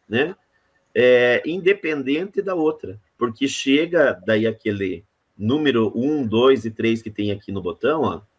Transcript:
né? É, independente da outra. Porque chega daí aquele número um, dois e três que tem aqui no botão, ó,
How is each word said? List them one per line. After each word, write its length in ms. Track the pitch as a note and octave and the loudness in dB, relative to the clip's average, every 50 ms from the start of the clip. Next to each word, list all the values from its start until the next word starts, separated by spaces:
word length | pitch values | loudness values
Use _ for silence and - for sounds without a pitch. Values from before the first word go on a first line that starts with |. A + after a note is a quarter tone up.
| _ - | _ -6
né? 280 | G#2 A#2+ D3 E3+ G3 - _ _ _ _ _ _ _ _ _ _ - | -2 -2 -2 -2 -6 -10 _ _ _ _ _ _ _ _ _ _ 0
É, 480 | - B2 B2 B2+ B2 B2 B2 A#2+ - - | 2 4 6 6 6 4 4 2 0 0
independente 960 | D3 E3 F#3+ E3+ F#3 G3+ G3+ - D#3+ D#3 C#3+ C3 C3 C#3+ D#3 F#3 G3 - G3+ | -4 -6 -2 0 0 0 0 -2 -4 -4 -4 -2 -2 -2 -2 -4 -4 -6 -6
da 140 | F#3 F#3+ F#3 | -4 -4 -2
outra. 440 | E3+ D#3 D#3 D#3 - - F#2+ F#2 G#2+ _ _ _ | 0 0 0 -2 -2 -8 -14 -16 -16 _ _ _
Porque 320 | _ A#2+ A#2+ A2 - C#3 C3+ | _ -6 -4 -2 -2 -4 -4
chega 720 | C3+ - - C3+ C3+ D3 E3 E3+ F3 E3 D3 C3+ - - - | -4 -2 0 2 2 2 2 2 2 2 2 2 2 -2 -2
daí 220 | A2 A2 G#2+ A2 A2 | 0 0 2 2 0
aquele 580 | A2 - - A2 G#2 G2 G2 F#2 F2 E2+ - _ _ _ _ _ _ - | -2 -2 -4 -4 -4 -2 -4 -4 -6 -8 -12 _ _ _ _ _ _ -6
número 540 | G2+ G#2+ C3+ D#3 D3+ C#3+ A#2+ A2+ A2 G2 - | -2 -2 0 2 2 2 2 2 2 0 0
um, 300 | A#2 B2 C#3+ D#3 D3 C3 | -2 -2 -2 -2 -2 -2
dois 400 | G#2+ G#2+ A#2 B2 C3+ C3+ B2 - | 0 0 2 4 4 4 2 0
e 60 | A#2 | -4
três 300 | A2 - A2 A#2 A2+ A2+ | -6 -2 -2 0 -2 -2
que 100 | - A2 | -4 -8
tem 200 | G#2 - G#2 G#2 | -8 -6 -4 -4
aqui 200 | G2+ G2+ - - | -4 -6 -8 -10
no 100 | G2 G2 | -8 -8
botão, 400 | F2 F2 E2+ - - B2+ D#3 D#3+ | -6 -6 -6 -2 -2 0 0 0
ó, 200 | C3 G2 E2+ D#2+ - _ _ | 0 -2 -4 -6 -10 _ _